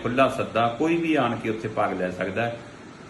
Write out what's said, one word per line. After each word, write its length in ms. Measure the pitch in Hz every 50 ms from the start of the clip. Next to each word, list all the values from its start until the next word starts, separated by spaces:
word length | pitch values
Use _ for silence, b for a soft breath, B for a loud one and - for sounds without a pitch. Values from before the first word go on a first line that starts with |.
ਖੁੱਲ੍ਹਾ 260 | - 120 123 131 135 120
ਸੱਦਾ, 400 | - - 104 - - 113 117 117 117 -
ਕੋਈ 180 | 156 165 170
ਵੀ 180 | 170 165 160 156
ਆਣ 220 | 139 123 117 113
ਕੇ 140 | - - 110
ਉੱਥੇ 180 | 107 - - 107
ਭਾਗ 300 | - 107 104 98 95 92
ਲੈ 120 | 92 90
ਸਕਦਾ 360 | 90 - 92 98 95 110 117
ਹੈ। 120 | 117 - - - - - - - - - - -